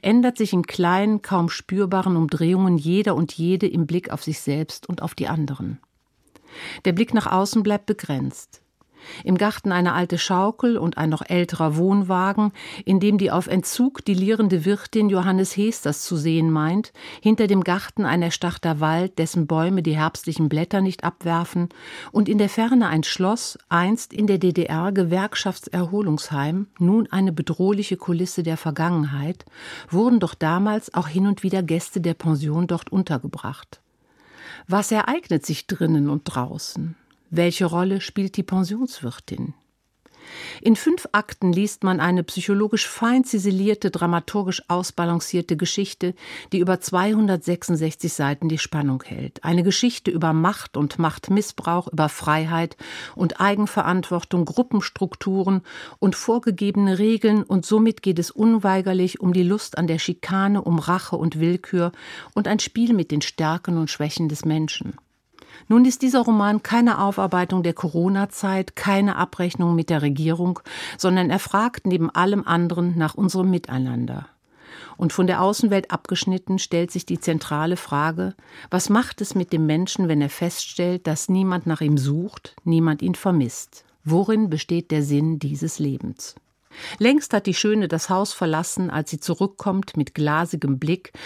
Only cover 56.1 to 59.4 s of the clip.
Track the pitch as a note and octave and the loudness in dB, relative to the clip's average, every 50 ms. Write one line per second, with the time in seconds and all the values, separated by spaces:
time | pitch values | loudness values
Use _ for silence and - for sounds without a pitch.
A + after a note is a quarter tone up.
56.1 | - - - - A3+ A#3+ - A#3 F#3 - G3+ G3+ G3 G3+ G3+ G3 F#3 F3+ G#3 A3 | 0 0 0 0 0 2 2 0 0 0 0 0 2 2 2 2 2 4 4 2
57.1 | A3+ G#3 - G#3+ G#3+ G#3 F#3+ - G3 F#3 E3 - G#3+ A3 A3+ A3+ A3 - - G3 | 4 4 4 4 4 4 2 2 0 0 2 2 4 4 4 4 2 0 0 0
58.1 | F3 E3+ E3+ - - - G#3+ A3+ A3+ G#3+ G3+ G3 F#3+ F#3+ F#3 F#3+ F#3 F#3 F3+ F#3 | 0 0 -2 -4 0 2 4 4 4 4 4 2 2 2 2 0 2 2 2 0
59.1 | - - F#3+ F3+ F3 F#3 | -2 0 0 2 4 4